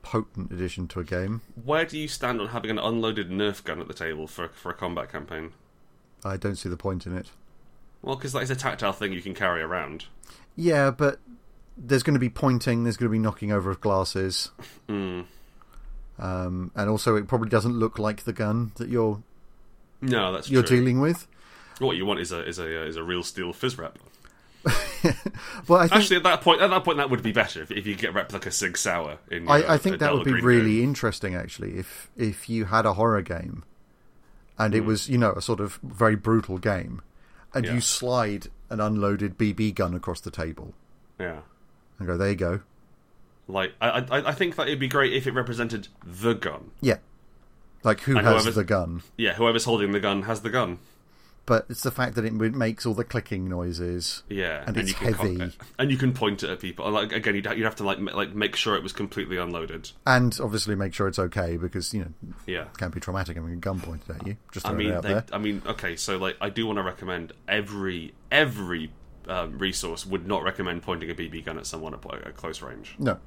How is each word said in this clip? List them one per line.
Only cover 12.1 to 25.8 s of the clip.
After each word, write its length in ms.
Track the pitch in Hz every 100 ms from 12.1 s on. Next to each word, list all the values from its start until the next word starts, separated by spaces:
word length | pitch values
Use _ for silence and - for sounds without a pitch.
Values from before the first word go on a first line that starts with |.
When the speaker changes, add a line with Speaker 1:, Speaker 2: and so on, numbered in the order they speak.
| 139
Speaker 1:
be 100 | 123
pointing, 540 | - 139 123 131 117
there's 140 | 117 107
gonna 120 | 120
be 80 | 110
knocking 320 | 110 101 104
over 180 | 101 92
of 100 | 92
glasses. 720 | 107 95 92 95 95 87 - - - - -
Speaker 2:
Mm. 360 | 104 95 90 87 - - - - - - - - -
Speaker 1:
Um, 540 | 92 92 90 92 90 -
and 140 | 104
also, 260 | 107 - 107
it 120 | 101
probably 220 | 127 113
doesn't 240 | 113 110 120
look 220 | 110 110
like 240 | 107 104
the 80 | -
gun 380 | 98 107 113 117 -
that 100 | 117
you're 320 | 120 113 104 - - - - - - - -
Speaker 2:
No, 300 | 131 120 95
that's 180 | 92 -
Speaker 1:
you're 140 | 131
Speaker 2:
true. 140 | 113 127
Speaker 1:
dealing 200 | 127 127
with. 260 | 147 170 - - - - - -
Speaker 2:
What 180 | 131 85
you 80 | 95
want 160 | 90
is 100 | 85
a, 100 | 87 85
is 100 | 87
a, 260 | 82 80
uh, 20 | 80
is 100 | 80
a 80 |
real 180 | 82 90
steel 280 | 85 - 87
fizz 240 | - 127 127
wrap. 220 | 82 - - - - - - - 151
Speaker 1:
<laughs> 40 | - - - 170 - 208 - - - 160
Well, 120 |
I 80 | 175